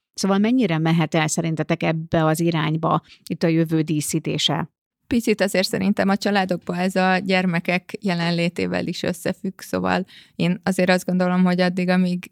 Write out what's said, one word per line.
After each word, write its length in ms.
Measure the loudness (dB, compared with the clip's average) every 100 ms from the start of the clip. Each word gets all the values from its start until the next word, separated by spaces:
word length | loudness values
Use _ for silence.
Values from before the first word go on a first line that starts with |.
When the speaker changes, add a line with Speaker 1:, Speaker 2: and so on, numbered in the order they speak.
| _
Speaker 1:
Szóval 240 | -4 0 2
mennyire 400 | 2 2 2 2
mehet 380 | 2 2 2 0
el 120 | 0
szerintetek 560 | 0 -2 -2 -2 -2
ebbe 420 | 0 -2 -2 0 2
az 140 | 2
irányba 640 | 0 0 0 0 0 0 -2 -14 -10
itt 160 | -2
a 40 | 0
jövő 340 | 2 2 0
díszítése? 880 | 0 -2 -2 -4 -4 -2 -2 -2 -4 _ _ _ -4
Speaker 2:
Picit 340 | 0 0 2
azért 260 | 2 0 0
szerintem 420 | 0 0 2 2
a 80 | 0
családokban 600 | 0 0 0 -2 -4 -4
ez 180 | -2 2
a 220 | 2 2
gyermekek 800 | 0 0 0 0 0 -2 -4 -6
jelenlétével 880 | -2 -2 0 0 -2 -2 -2 -2 -4
is 160 | -4
összefügg, 560 | -4 -4 -4 -6 -8 -10
szóval 460 | -6 -4 0 -2 -4 -12 -16 -4
én 240 | -2 0
azért 260 | -2 0 2
azt 160 | 2 0
gondolom, 380 | 0 2 2
hogy 180 | 2 2
addig, 280 | 0 0 0
amíg 420 | 2 2 -2 -8